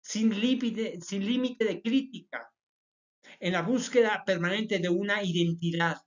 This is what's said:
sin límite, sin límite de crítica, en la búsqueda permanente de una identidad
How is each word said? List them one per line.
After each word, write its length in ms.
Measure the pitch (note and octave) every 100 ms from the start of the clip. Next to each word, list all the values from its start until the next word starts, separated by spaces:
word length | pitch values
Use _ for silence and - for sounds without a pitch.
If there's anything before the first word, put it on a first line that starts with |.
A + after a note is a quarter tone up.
sin 380 | - G#3 A3+ G3+
límite, 600 | A#3 B3+ B3 G#3+ G#3+ F3+
sin 260 | E3 G3 G3
límite 380 | B3 B3+ B3+
de 180 | A3+ F3+
crítica, 680 | A3+ C4 C4+ G3+ - A#2+ - _ _ _ _ _ _ _ - -
en 120 | F3+
la 100 | F3+
búsqueda 600 | E3+ B3+ - B3 A3+ G3+
permanente 540 | - F#3 F3 G3+ A3 G3+
de 100 | F3
una 340 | F3 G3+ G#3
identidad 760 | G3 E3+ E3+ E3+ E3+ E3 E3 D#3